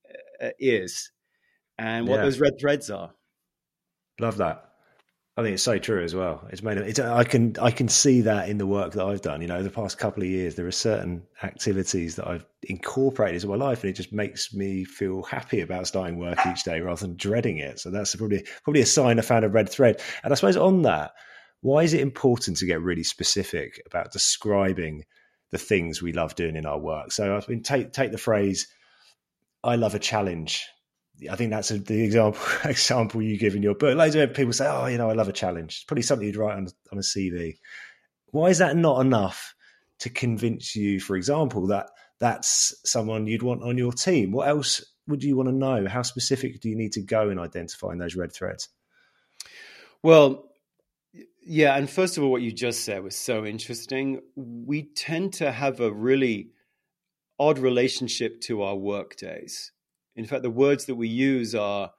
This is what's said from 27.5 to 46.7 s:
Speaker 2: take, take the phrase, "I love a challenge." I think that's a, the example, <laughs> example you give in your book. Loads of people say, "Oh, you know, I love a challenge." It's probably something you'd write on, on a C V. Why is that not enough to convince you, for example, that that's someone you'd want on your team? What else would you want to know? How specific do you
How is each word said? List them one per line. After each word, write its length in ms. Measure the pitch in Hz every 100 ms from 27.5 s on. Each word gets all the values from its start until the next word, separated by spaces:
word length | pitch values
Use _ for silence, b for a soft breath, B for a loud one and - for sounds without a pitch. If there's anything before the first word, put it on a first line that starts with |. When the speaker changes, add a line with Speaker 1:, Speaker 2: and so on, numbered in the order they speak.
| 117
Speaker 2:
take, 300 | - 139 -
take 180 | - 127
the 60 | 101
phrase, 500 | - 107 101 95 - b b b b _ _ _ _ _
"I 120 | 120 120
love 200 | 110 104
a 40 |
challenge." 680 | - 110 98 85 78 - - _ _ _ _ - 73
I 60 | 95
think 160 | 117
that's 180 | 107 -
a, 80 | 107
the 260 | 98 110
example, 380 | 110 113 107 107 -
<laughs> 120 | - 143
example 560 | 123 - 127 110 113
you 160 | 110 104
give 160 | 107
in 80 | 101
your 140 | 104 101
book. 200 | 147 143
Loads 200 | 156 151
of 180 | 135
people 200 | 127 123
say, 120 | 113 139
"Oh, 200 | 143 127
you 100 | 120
know, 140 | 113
I 20 |
love 140 | 110 101
a 60 |
challenge." 420 | 95 92 85 82 -
It's 80 |
probably 180 | - 147
something 240 | 113 131 104
you'd 100 | 101
write 220 | 107 101
on, 100 | 92 - _
on 60 | 101
a 60 |
C 260 | 95 101 95
V. 300 | 87 82 78 B B B B B _ _
Why 180 | 147 175
is 80 | 175
that 180 | 175 160
not 260 | 160 127
enough 520 | 131 117 95 - - - b b b -
to 100 | 120
convince 680 | - 120 110 117 117 - 107
you, 240 | 101 98
for 160 | 95 95
example, 520 | 95 147 143 110 95
that 240 | 101 - b b -
that's 540 | 117 - - - - - -
someone 380 | 120 110 110 107
you'd 160 | 113
want 180 | 123 123
on 160 | 120 123
your 140 | 123
team? 400 | 123 - 170 95
What 160 | 117 147
else 360 | 147 131 - - _ -
would 160 | 147
you 140 | 139 131
want 120 | 131
to 40 |
know? 340 | 135 135 123 98
How 140 | 120
specific 580 | 123 127 - 131 127 -
do 100 |
you 60 | 113